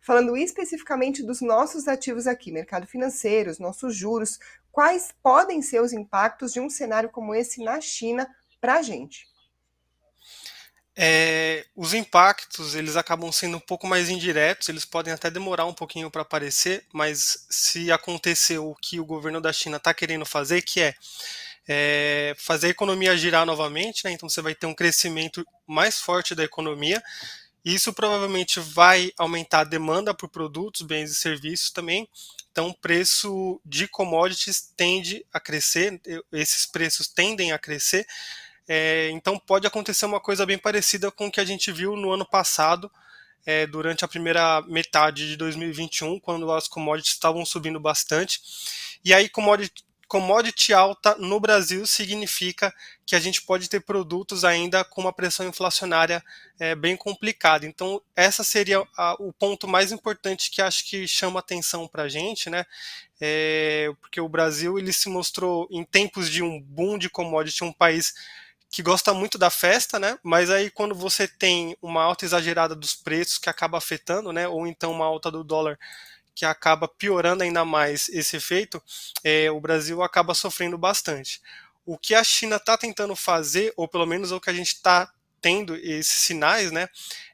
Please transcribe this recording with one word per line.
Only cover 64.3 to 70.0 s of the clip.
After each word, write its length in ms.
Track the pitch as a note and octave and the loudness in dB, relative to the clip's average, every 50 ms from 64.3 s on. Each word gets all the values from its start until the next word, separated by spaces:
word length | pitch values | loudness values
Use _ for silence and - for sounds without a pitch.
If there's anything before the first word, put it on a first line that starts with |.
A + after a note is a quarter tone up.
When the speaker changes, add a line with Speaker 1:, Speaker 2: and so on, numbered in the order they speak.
| D#3 E3 D#3+ D#3+ D3+ D3 E3 F3 F#3+ G3 | 0 2 2 2 0 -2 -2 -2 -2 -2
Speaker 2:
ele 140 | F#3+ F#3+ | -2 -2
se 160 | F3 - - G3+ | -2 -2 -2 -2
mostrou, 640 | F#3+ F#3 F3 - - - F#3+ F3+ F3 E3+ F3 - | -2 -2 -4 -4 -4 -2 0 0 0 0 -2 -4
em 140 | F#3+ E3+ E3+ | -6 -10 -2
tempos 440 | - - F#3+ G3+ G3 - G3 F3+ D#3+ | 2 2 2 2 2 -2 -4 -2 -2
de 140 | D3+ E3+ F3 | -2 -2 -2
um 180 | E3+ D#3+ D3 | -2 -4 -6
boom 360 | C#3 C#3 C#3 D#3 F3 G3 G#3 G3 | -12 -10 -6 -2 -2 -2 -2 -2
de 120 | F3 F3+ | -6 -6
commodity, 540 | - - F3 E3 D#3+ D#3 D#3 D#3 - - F3+ | -4 -4 -4 0 0 0 0 0 -2 -4 -4
um 80 | E3+ | -4
país 420 | - - F3 E3 D#3+ E3 E3 - - - - - - - - - _ _ _ _ | 0 4 4 4 4 4 0 -2 -4 -8 -16 -18 -20 -20 -20 -20 _ _ _ _
que 140 | - - E3+ | -10 -4 2
gosta 300 | E3 F#3 F3+ - G#3+ G3 | 2 2 4 4 4 2
muito 240 | F#3+ G3 G#3+ - G#3 | 2 2 -2 0 4
da 120 | F#3 F3 | 4 4
festa, 480 | - - - F3 G3+ B3 A#3+ - - | 4 4 4 4 4 4 2 0 -2
né? 200 | G#3 | -2